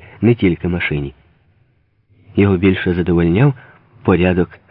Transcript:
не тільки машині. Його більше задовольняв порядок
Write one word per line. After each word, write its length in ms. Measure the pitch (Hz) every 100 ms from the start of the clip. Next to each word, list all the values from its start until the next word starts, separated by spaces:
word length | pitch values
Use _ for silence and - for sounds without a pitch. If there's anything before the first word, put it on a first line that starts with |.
| - -
не 140 | 107 117
тільки 320 | 95 82 87
машині. 460 | 87 - 73 69 - _ _ _ _ _ _ _ _ _ _ _ -
Його 220 | 101 92
більше 360 | 98 92 92
задовольняв 600 | 87 85 85 85 90 143 131 - _ _ _
порядок 460 | - 87 90 90 85 - _